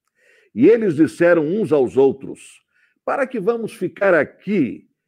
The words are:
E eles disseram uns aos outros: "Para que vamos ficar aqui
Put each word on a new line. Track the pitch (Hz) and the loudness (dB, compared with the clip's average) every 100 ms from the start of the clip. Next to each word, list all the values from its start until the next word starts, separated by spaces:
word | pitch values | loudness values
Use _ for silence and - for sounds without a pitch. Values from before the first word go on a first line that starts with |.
| _ _ _ _ _ 101 | _ _ _ _ _ 0
E | 151 | 2
eles | 233 214 143 | 2 0 0
disseram | 143 - 175 170 151 | 0 2 2 2 0
uns | 208 156 | -4 0
aos | 147 120 110 | 0 0 2
outros: | 135 135 - - - _ _ _ _ _ | 2 0 -12 -18 -20 _ _ _ _ _
"Para | - 277 262 | -6 -4 -4
que | 240 | -4
vamos | 185 233 214 | -4 -4 -6
ficar | - 180 - 202 | -8 -8 -2 2
aqui | 165 - _ 185 202 117 - _ _ | 2 0 _ -4 -2 -2 -6 _ _